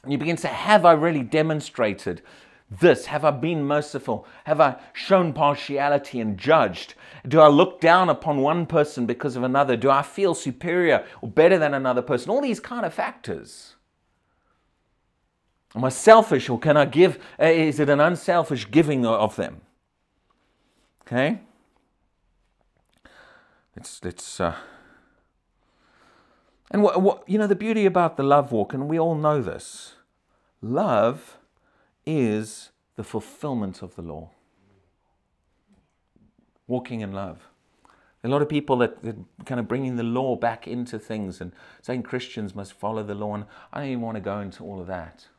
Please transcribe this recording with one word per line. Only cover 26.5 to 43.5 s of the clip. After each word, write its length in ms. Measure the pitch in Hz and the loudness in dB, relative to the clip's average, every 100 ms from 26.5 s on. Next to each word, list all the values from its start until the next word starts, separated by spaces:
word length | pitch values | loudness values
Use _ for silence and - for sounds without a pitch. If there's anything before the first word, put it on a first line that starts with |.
| _ _ | _ _
and 120 | 202 | 2
what, 180 | 208 180 | 2 4
what, 260 | 190 - - | 0 0 -2
you 100 | 208 | -2
know, 100 | 208 | 0
the 80 | 196 | -2
beauty 300 | 214 226 196 | -2 0 2
about 320 | 180 170 165 | 2 0 0
the 60 | |
love 280 | 139 143 139 | 2 2 2
walk, 220 | 113 98 | -2 -4
and 140 | 131 143 | -6 -4
we 120 | 160 | -2
all 160 | 165 156 | -2 0
know 260 | 151 147 | 0 0
this, 520 | 95 - - - - _ _ _ _ _ _ _ | -4 -10 -14 -20 -20 _ _ _ _ _ _ _
love 760 | 107 135 156 113 113 147 - - _ _ _ _ _ _ - | -6 -4 0 2 2 -2 -14 -20 _ _ _ _ _ _ -6
is 640 | 156 120 107 110 - - _ _ - | -2 0 -2 -6 -14 -20 _ _ -16
the 80 | |
fulfillment 800 | 107 110 - - 151 123 101 90 | -10 -10 -10 -12 -8 -6 -6 -10
of 140 | 92 - | -16 -14
the 60 | |
law. 280 | 82 78 85 _ _ _ _ _ _ _ _ _ _ _ _ _ _ 202 _ _ _ _ _ _ _ _ - | -14 -14 -16 _ _ _ _ _ _ _ _ _ _ _ _ _ _ _ _ _ _ _ _ _ _ _ -6
Walking 340 | 123 123 117 | -6 -6 -10
in 100 | 104 | -8
love. 360 | 95 95 - _ _ _ _ _ _ _ _ | -8 -10 -14 _ _ _ _ _ _ _ _
A 40 | 117 | -4
lot 140 | 143 | -2
of 80 | 147 | 0
people 280 | 151 147 127 | -2 -2 0
that, 240 | 117 - | 0 -2
that 120 | 113 107 - - - | -14 -14 -18 -20 -10
kind 140 | 123 | -8
of 80 | 107 | -6
bringing 280 | 123 131 123 | -6 -6 -6
the 80 | |
law 320 | 117 120 131 113 | -4 -2 -2 -2
back 320 | 117 113 - | -4 -6 -10
into 320 | 120 120 110 | -10 -10 -12
things 420 | - 110 98 87 | -10 -10 -10 -10
and 100 | 90 - - _ | -16 -16 -20 _
saying 220 | - 123 | -8 -8
Christians 500 | 117 123 127 - 104 | -6 -8 -8 -10 -10
must 200 | 98 98 | -10 -16
follow 300 | - 101 110 | -10 -8 -6
the 120 | 104 104 | -8 -8
law, 180 | 104 | -8
and 120 | 104 107 | -8 -12